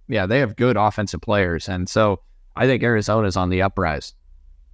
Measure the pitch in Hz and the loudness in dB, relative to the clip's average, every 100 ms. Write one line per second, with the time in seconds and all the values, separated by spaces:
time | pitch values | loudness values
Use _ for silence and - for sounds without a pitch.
0 | - 107 92 127 127 98 123 104 107 107 | -6 -2 0 0 0 0 2 2 2 0
1 | 104 85 - 104 90 82 - 92 90 - | -4 -6 -2 0 0 -2 -4 -6 -2 2
2 | 107 95 - - - - 127 123 120 113 | 2 0 -6 -20 -16 -2 0 2 2 0
3 | 101 110 104 92 90 92 95 - 87 73 | 0 0 0 0 0 0 0 0 -2 -4
4 | - - _ - - - - | -8 -18 _ -20 -20 -20 -20